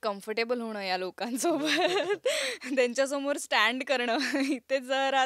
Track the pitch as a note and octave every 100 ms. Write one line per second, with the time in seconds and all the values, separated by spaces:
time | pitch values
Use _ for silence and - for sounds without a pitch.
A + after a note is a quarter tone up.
0 | A3 G3+ A3 G#3+ A#3 B3 A3+ G#3+ F#3+ F#3
1 | F#3 - G#3 B3 E4+ D#4 D4+ D4 F4 F#4
2 | E4+ G4 B4+ D#5 C5+ A4+ B3+ C4 B3 A#3+
3 | C4+ C#4 C#4 D4+ - B3+ G#3+ B3+ - C4
4 | A#3+ A#3+ B3+ C#4 C4+ C4 - C4+ B3+ C4+
5 | C4+ C4+